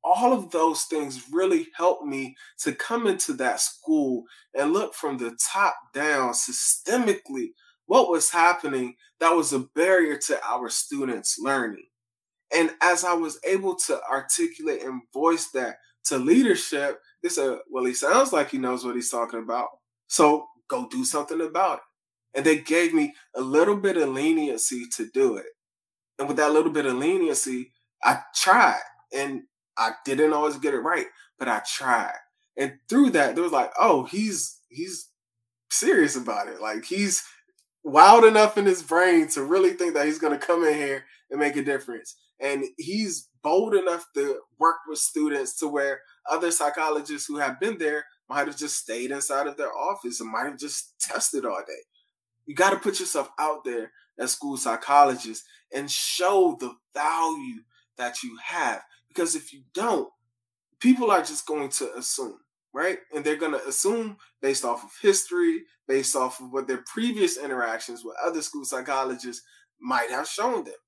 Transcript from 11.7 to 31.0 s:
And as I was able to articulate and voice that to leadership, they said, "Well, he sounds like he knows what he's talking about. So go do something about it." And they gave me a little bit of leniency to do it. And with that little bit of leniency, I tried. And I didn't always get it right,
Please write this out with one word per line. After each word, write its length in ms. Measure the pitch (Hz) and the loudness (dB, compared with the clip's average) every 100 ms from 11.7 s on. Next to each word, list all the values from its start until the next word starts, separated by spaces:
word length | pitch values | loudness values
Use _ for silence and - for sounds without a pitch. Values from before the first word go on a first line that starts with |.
| 98 - _ _ _ _ _ _ | -10 -20 _ _ _ _ _ _
And 160 | 156 160 - | 0 0 2
as 220 | 170 175 | 2 2
I 100 | 180 | 0
was 240 | 175 160 151 - | -2 -2 -6 -2
able 300 | 196 190 180 - | -2 -2 -4 -2
to 140 | 147 - | -4 -2
articulate 720 | 135 131 - 165 165 156 127 | -6 -2 -2 -2 -4 -6 -6
and 200 | 127 127 - | -8 -12 -12
voice 340 | 135 160 165 - | 0 0 0 -2
that 220 | 135 120 - _ _ - | -6 -6 -10 _ _ -4
to 120 | 135 | -2
leadership, 840 | 127 214 240 180 - 147 143 - _ _ | 4 4 6 2 0 -4 -4 -6 _ _
they 60 | 175 | -6
said, 300 | 170 135 120 - | -2 -2 -4 -8
"Well, 140 | 127 | -4
he 100 | 127 | -2
sounds 380 | 127 143 220 269 | 0 2 4 4
like 180 | 165 143 | 2 0
he 80 | 135 | -4
knows 260 | 127 127 | -4 -4
what 120 | 127 123 | -4 -6
he's 140 | 123 | -4
talking 280 | 123 117 113 | -4 -4 -6
about. 300 | 113 120 117 - _ _ _ | -6 -6 -6 -10 _ _ _
So 400 | - 151 151 - _ _ | 4 4 4 -2 _ _
go 200 | 127 123 | -6 -6
do 160 | 127 | -4
something 360 | 127 151 147 165 | -4 -4 -4 -6
about 380 | 160 160 185 147 | -4 0 0 -2
it." 60 | - _ _ _ _ | -10 _ _ _ _
And 100 | 135 | 0
they 140 | 143 151 | 2 2
gave 340 | 135 165 170 | 2 2 4
me 220 | 160 147 - _ - | 2 0 -4 _ -8
a 40 | |
little 360 | 131 147 180 202 | 2 4 4 4
bit 200 | 196 175 | 0 2
of 120 | 143 | 0
leniency 800 | 131 151 160 147 117 - 123 120 - | 0 2 2 0 -2 -4 -4 -8 -8
to 100 | 113 | -4
do 220 | 131 131 104 | 2 2 2
it. 100 | - _ _ _ _ _ _ - | -10 _ _ _ _ _ _ -8
And 100 | 135 | -4
with 100 | 139 | 0
that 140 | 151 | 4
little 200 | 156 156 | 4 4
bit 140 | 151 139 | 0 -2
of 80 | 127 | 0
leniency, 760 | 151 185 165 135 135 127 123 _ _ _ | 0 2 0 0 -4 -6 -10 _ _ _
I 160 | 120 - - | 2 2 -2
tried. 480 | - - 214 185 - - _ _ | 0 6 6 6 4 -6 _ _
And 300 | 135 139 131 - _ _ - | -6 -4 -8 -12 _ _ -4
I 140 | 113 - | -4 -4
didn't 280 | - 135 156 | -6 2 4
always 260 | 151 151 139 | 4 0 0
get 160 | 147 | -2
it 60 | 135 | -2
right, 260 | 131 170 | -2 -2